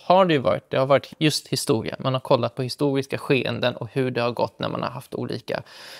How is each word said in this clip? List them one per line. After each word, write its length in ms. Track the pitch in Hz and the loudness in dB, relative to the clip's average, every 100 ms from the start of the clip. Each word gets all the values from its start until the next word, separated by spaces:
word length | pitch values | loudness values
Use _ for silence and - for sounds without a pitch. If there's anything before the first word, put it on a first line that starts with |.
| - | 4
har 200 | 180 185 | 4 6
det 80 | |
ju 60 | 151 | 4
varit, 300 | 104 - - | 2 -2 -2
det 60 | 135 | 0
har 80 | 135 | 4
varit 280 | 139 - - | 2 2 0
just 300 | 156 - - | 0 0 -4
historia. 480 | 135 - - 85 - | -4 0 0 0 -4
Man 140 | 135 | -2
har 80 | 131 | -2
kollat 340 | - 131 117 - | 2 2 2 -4
på 60 | |
historiska 540 | 127 - 143 139 131 - | -6 -2 0 0 -2 -4
skeenden 580 | - 139 - 117 123 120 | 0 0 0 -2 -2 -4
och 120 | 117 | -6
hur 180 | 135 127 | -4 -2
det 100 | 120 | -2
har 100 | 120 | -2
gått 280 | 117 113 - | -2 -4 -4
när 100 | 110 | -6
man 140 | - | -4
har 60 | 113 | -6
haft 260 | 123 - - | -8 -12 -8
olika. 460 | 120 113 - - - - - - | -6 -8 -6 -8 -8 -16 -20 -20